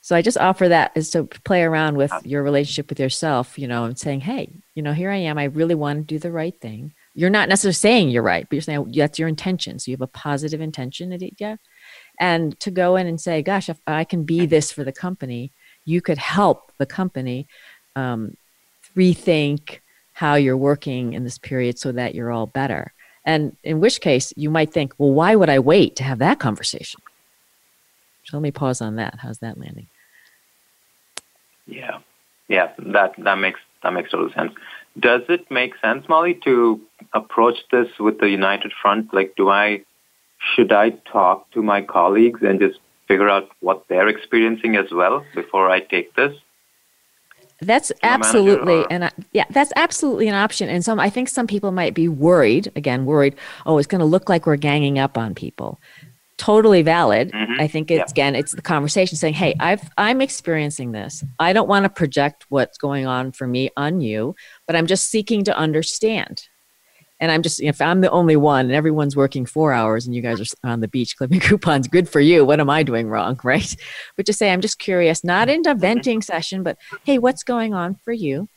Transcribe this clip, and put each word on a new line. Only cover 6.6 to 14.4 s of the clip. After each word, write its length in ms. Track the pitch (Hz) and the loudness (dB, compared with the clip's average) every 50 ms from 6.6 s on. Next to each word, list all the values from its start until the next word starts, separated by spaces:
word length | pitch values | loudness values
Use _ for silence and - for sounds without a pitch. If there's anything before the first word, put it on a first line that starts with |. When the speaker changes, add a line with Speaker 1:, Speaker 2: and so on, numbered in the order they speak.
Speaker 1:
thing." 320 | - 113 107 107 131 151 _ _ _ _ _ | -16 -14 -14 -14 -14 -16 _ _ _ _ _
You're 160 | 147 170 185 | -2 0 2
not 180 | 202 214 190 - | 2 2 2 2
necessarily 260 | 190 196 - 196 170 | 0 0 0 -2 -2
saying 360 | - - 208 240 240 180 135 | 2 4 4 6 6 4 4
you're 120 | 120 120 | 2 2
right, 220 | 113 101 87 85 - _ | 2 2 0 0 -2 _
but 80 | - | -6
you're 60 | 143 | -6
saying 300 | 160 - 151 143 - - 117 | -4 -4 -4 -4 -6 -2 0
that's 220 | 151 143 151 - - | 0 0 0 0 -4
your 100 | 160 165 | -4 -4
intention. 500 | 156 151 - 185 185 - - - - 131 | -4 -4 -4 -4 -4 -4 -6 -10 -12 -12
So 120 | - - | -10 -10
you 40 | 127 | -8
have 80 | 135 | -8
a 60 | 131 131 | -8 -10
positive 520 | _ - - 147 143 139 156 151 156 151 | _ -12 -6 -6 -6 -4 -4 -6 -8 -8
intention, 520 | 160 156 151 - 127 127 - - 175 180 | -8 -10 -8 -10 -12 -12 -10 -12 -12 -10
Aditya. 460 | 180 175 180 - 196 _ 202 208 220 220 _ _ _ _ - - - - - _ _ - | -10 -10 -12 -14 -12 _ -12 -12 -12 -14 _ _ _ _ -20 -20 -20 -20 -20 _ _ -2
And 400 | 180 180 170 165 165 151 - _ | 0 0 2 0 0 -4 -6 _
to 100 | - 208 | -10 -6
go 240 | 180 185 180 180 185 | -2 0 2 2 2
in 100 | 185 180 | 2 0
and 140 | 175 165 156 | -2 -6 -6
say, 220 | - 180 165 156 | -4 -4 -4 -2
"Gosh, 260 | 139 185 196 190 - - | -2 -2 -4 -4 -4 -6
if 100 | 160 _ _ | -12 _ _
I 160 | - 156 156 | -6 -4 -4
can 220 | 165 - - 175 156 | -4 -4 -4 -6 -2
be 200 | 151 165 170 | -2 0 0